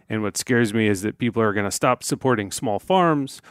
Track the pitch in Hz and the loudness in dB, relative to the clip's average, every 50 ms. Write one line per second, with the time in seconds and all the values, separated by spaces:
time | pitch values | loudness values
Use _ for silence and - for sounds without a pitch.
0 | _ - 110 110 107 101 - - - - 127 117 120 107 104 113 110 104 104 92 | _ -6 -6 -4 -4 -4 -4 -6 -2 0 2 2 2 2 2 2 2 2 2 0
1 | 98 107 - - 127 120 98 113 110 107 98 107 101 98 - - - 131 123 - | -2 -4 -4 -2 -4 -2 0 2 2 2 2 0 -2 -2 -2 0 0 0 0 0
2 | - - 143 - - 135 123 107 101 98 - - - 120 101 98 - - 190 190 | -2 -6 -6 -2 0 0 0 0 -2 -4 -8 -6 -4 -4 -4 -2 0 0 2 4
3 | 180 170 156 147 135 135 - - - - | 4 4 2 0 -2 -6 -10 -16 -20 -20